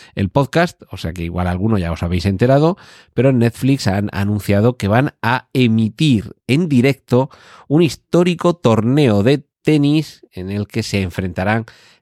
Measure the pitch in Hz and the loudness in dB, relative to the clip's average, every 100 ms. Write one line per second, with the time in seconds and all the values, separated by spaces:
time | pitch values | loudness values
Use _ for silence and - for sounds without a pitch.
0 | - - 98 139 139 160 175 - - 92 | -14 -6 -2 -2 0 0 -2 -4 -20 -12
1 | 82 85 85 87 90 90 107 107 85 82 | -10 -8 -8 -4 -4 -2 -2 -2 -2 -4
2 | 87 87 98 95 123 139 160 185 - - | -4 -2 -2 0 2 2 2 -2 -12 -20
3 | _ - 131 127 117 - 131 135 107 98 | _ 0 2 2 0 0 -2 0 0 -2
4 | 104 92 101 104 - 101 117 123 98 113 | -4 -4 -2 -2 0 2 2 0 0 0
5 | 147 - 113 123 - 135 123 113 110 - | 0 -4 -4 -4 -4 0 2 2 0 0
6 | 156 113 80 - - 139 180 131 131 135 | 0 0 -2 -12 -2 -2 2 2 2 0
7 | - 123 135 - - - - 147 165 - | -2 0 -2 -8 -20 -18 -2 0 0 -2
8 | _ 170 180 170 175 170 120 110 110 143 | _ 0 0 0 -2 0 2 2 2 2
9 | 139 104 107 143 - _ - 156 143 151 | 4 4 2 0 -4 _ 0 2 2 0
10 | 151 - _ - 92 101 104 117 107 101 | -2 -12 _ -14 -8 -6 -6 -6 -4 -4
11 | 95 - 95 87 95 113 113 - _ _ | -4 -6 -6 -4 -2 -2 -4 -16 _ _